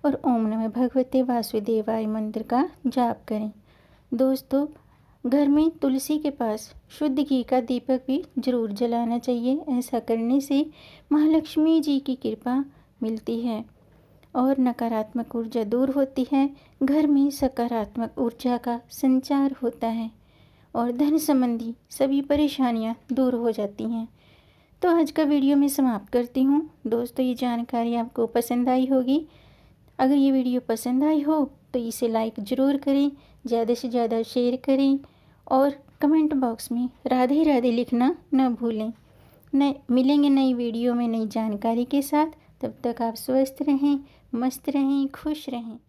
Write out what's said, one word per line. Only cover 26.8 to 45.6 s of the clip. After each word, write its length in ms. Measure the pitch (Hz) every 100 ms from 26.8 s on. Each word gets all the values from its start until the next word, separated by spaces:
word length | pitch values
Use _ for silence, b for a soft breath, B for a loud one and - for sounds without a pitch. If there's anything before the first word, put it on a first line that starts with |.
| 226
दोस्तों, 380 | 233 240 - 254
ये 80 | 240
जानकारी 600 | 254 233 240 240 233 233
आपको 300 | 233 - 226
पसंद 420 | 233 233 247 247
आई 160 | 254 262
होगी। 400 | 262 247 285 311 b b b b b _ -
अगर 140 | 262
ये 180 | 285 269
वीडियो 300 | 262 254 247 247
पसंद 340 | 226 247 254
आई 180 | 294 311
हो 220 | 285 311 269 - _
तो 60 | 254
इसे 280 | 233 - 240
लाइक 320 | 220 226 220
ज़रूर 360 | 202 254 269 285
करें, 340 | 277 277 285 285 B B 226
ज़्यादा 280 | 233 226
से 160 | 240 247
ज़्यादा 320 | 240 233 226
शेयर 320 | 226 254 240 254 269
करें 340 | 269 277 277 B B B B -
और 280 | 262 285 285 - _
कमेंट 320 | 294 320 302 285
बॉक्स 360 | 254 226 -
में 180 | 240 247 - -
राधे 360 | 254 254 285
राधे 280 | 311 269 240
लिखना 440 | 233 240 233 254 349 -
न 140 | 262 262
भूलें। 400 | 233 233 220 214 226 b b b b b
नए, 220 | 269 277 277 -
मिलेंगे 380 | 247 262 294 285
नई 240 | 269 262
वीडियो 400 | 240 240 226 240
में 140 | 240 240
नई 200 | 226 220
जानकारी 580 | 226 220 208 226 233 247
के 160 | 285
साथ। 280 | 277 302 311 - b b
तब 160 | - -
तक 180 | 240 233
आप 140 | 226 220
स्वस्थ 460 | - 262 262 -
रहें, 380 | 294 277 285 285 277 B B 233
मस्त 340 | 254 - -
रहें, 380 | 277 269 277 269
खुश 380 | - 302 302 -
रहें। 280 | 240